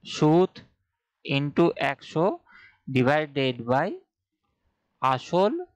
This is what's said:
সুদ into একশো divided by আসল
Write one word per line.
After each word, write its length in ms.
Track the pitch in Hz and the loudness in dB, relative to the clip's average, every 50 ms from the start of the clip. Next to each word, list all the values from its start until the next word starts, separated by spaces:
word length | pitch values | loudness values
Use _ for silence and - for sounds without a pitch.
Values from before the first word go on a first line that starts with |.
| - | -16
সুদ 480 | - - - 156 151 156 170 185 - _ - - _ _ _ _ _ _ _ _ _ _ _ _ | -14 -4 0 2 4 4 4 4 2 _ -16 -20 _ _ _ _ _ _ _ _ _ _ _ _
into 400 | - 143 139 143 147 - - 170 170 - - 139 139 | -4 -2 -2 -2 -2 2 2 2 2 2 0 -4 -4
একশো 320 | 139 _ - - - 156 165 202 339 339 _ _ - - - - _ _ _ - 131 | -4 _ -12 -6 -2 0 0 0 -2 -4 _ _ -20 -20 -20 -20 _ _ _ -2 0
divided 600 | 127 123 127 147 151 156 151 139 143 135 131 123 120 120 117 | 2 2 4 2 2 0 -2 -4 -2 -2 -2 -2 -4 -2 -2
by 180 | 127 135 156 202 349 370 _ _ _ _ _ _ _ _ _ _ _ _ _ _ _ _ _ _ _ _ | 0 0 0 -2 -6 -10 _ _ _ _ _ _ _ _ _ _ _ _ _ _ _ _ _ _ _ _
আসল 500 | - 131 131 127 - - - 175 190 208 294 339 359 _ _ | 0 0 0 0 -4 -2 0 2 2 2 0 -4 -10 _ _